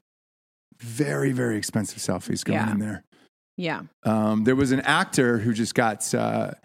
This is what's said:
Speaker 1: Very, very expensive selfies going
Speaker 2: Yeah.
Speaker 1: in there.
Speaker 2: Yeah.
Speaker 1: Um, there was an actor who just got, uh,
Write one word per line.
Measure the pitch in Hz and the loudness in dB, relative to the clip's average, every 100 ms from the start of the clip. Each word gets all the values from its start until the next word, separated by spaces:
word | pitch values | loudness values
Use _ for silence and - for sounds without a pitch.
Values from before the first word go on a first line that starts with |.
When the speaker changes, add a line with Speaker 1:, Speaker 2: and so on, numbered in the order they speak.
| _ _ _ _ _ _ _ _ | _ _ _ _ _ _ _ _
Speaker 1:
Very, | 117 117 143 143 139 | -8 -4 -2 0 0
very | 127 120 104 | 0 0 -2
expensive | - 110 95 - | -2 -2 -4 -4
selfies | - 90 - - | -4 -4 -4 -4
going | - - | 0 0
Speaker 2:
Yeah. | 110 | 0
Speaker 1:
in | 104 | -2
there. | 104 95 - _ _ _ _ - | -2 -6 -14 _ _ _ _ -8
Speaker 2:
Yeah. | 170 110 - _ | -6 -6 -8 _
Speaker 1:
Um, | 113 110 107 110 | 0 2 2 2
there | 110 131 | 4 4
was | 135 | 4
an | 135 | 2
actor | - 160 190 - 123 117 | 2 2 2 2 2 2
who | 117 | 2
just | 110 110 | 0 0
got, | - 117 104 - | 2 0 0 -2
uh, | 120 110 110 101 - | 0 0 -2 -4 -8